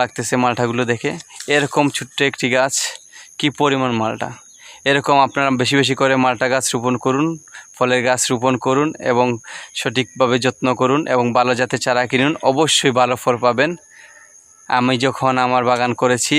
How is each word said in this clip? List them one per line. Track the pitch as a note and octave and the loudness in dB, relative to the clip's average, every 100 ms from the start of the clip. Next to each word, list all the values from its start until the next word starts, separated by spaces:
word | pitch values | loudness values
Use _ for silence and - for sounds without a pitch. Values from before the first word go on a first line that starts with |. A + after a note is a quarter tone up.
লাগতেছে | B2 - A#2 B2+ | -2 -4 -4 0
মালটাগুলো | B2 A#2 A#2+ A#2+ | 0 0 -2 0
দেখে। | A#2+ A#2 D3 E3 - - - | -2 -2 -4 -8 -12 -12 -2
এরকম | D3 C#3+ D3+ C#3+ - | 0 0 0 -2 -2
ছোট্ট | B2 - | -8 -2
একটি | C#3 - C3 | -2 0 0
গাছ, | B2+ C3+ - - - - - - - | 0 0 -2 -6 -8 -18 -20 -20 -4
কি | D3 - | -4 0
পরিমাণ | C#3+ C3+ C3 A2+ | 0 0 0 -2
মালটা। | A2 A2+ A2 - - - - - | -2 -4 -10 -12 -20 -20 -20 -6
এরকম | C#3 C#3 D3 C#3+ B2+ | 0 2 4 4 2
আপনারা | C#3+ C#3 B2+ | 2 0 0
বেশি | B2 C#3 | 2 2
বেশি | B2+ | 2
করে | B2+ C3+ C3 | 2 2 4
মালটা | B2+ A#2+ B2+ | 2 2 0
গাছ | C3 - | 0 -2
রোপণ | B2+ B2 B2 | -2 -2 0
করুন, | C3+ C3+ D#3+ D#3+ - - - | 0 0 0 -4 -12 -20 -12
ফলের | - B2+ B2 A#2+ | -2 0 2 2
গাছ | B2+ - | 0 -2
রোপণ | A#2+ B2+ B2+ C3 | 0 0 0 0
করুন | C3+ D#3 - B2+ | 0 0 -2 0
এবং | B2 B2 A#2 - - - | 2 0 -2 -10 -18 -14
সঠিকভাবে | - B2+ A#2 A#2+ A#2+ B2+ B2 | -8 -4 -2 -2 0 0 2
যত্ন | B2+ - C3 | 0 -2 -2
করুন | B2 B2+ C#3+ D#3+ | 0 0 0 0
এবং | B2+ A#2+ | 0 2
ভালো | A#2+ B2 | 2 2
জাতের | A#2+ B2 B2 | 0 -2 -2
চারা | C3+ B2 B2 | 0 0 0
কিনুন, | B2+ C#3+ E3 | 0 0 0
অবশ্যই | B2+ C3+ D3+ - C#3 B2 | -2 0 0 2 2 2
ভালো | B2 B2 | 0 0
ফল | C3 A#2 | -2 0
পাবেন। | B2 A#2 D3+ F3 _ - - - - _ _ _ - | 0 2 0 -4 _ -20 -20 -20 -20 _ _ _ -4
আমি | B2 B2+ B2 | 0 0 2
যখন | C3+ - C3+ B2+ | 0 0 0 0
আমার | B2 B2+ | 0 0
বাগান | A#2+ A#2+ B2 | 2 0 0
করেছি | A#2 B2+ B2 - | 0 0 0 0